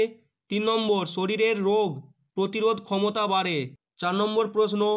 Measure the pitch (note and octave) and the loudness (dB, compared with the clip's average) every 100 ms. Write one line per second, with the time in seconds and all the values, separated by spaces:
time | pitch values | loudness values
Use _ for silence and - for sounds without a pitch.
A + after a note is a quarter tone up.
0 | A3 - _ _ _ G3+ G#3+ A3+ A3 G3+ | 0 -2 _ _ _ -2 0 0 2 0
1 | E3+ - F#3+ G#3+ A3 G#3+ G3 G#3 G3+ C3+ | 0 -4 -2 0 0 2 2 2 0 -4
2 | - _ _ - F#3+ G#3 A3 G#3+ - G3 | -12 _ _ -4 -2 0 0 0 -2 -2
3 | G#3 G#3+ G#3 F#3+ F#3 D#3+ B2+ - _ _ | 0 0 0 0 0 -2 -4 -10 _ _
4 | F3 F#3+ G#3+ G#3+ G#3+ G#3 G#3+ G3+ G#3 | -2 0 0 0 0 0 0 2 0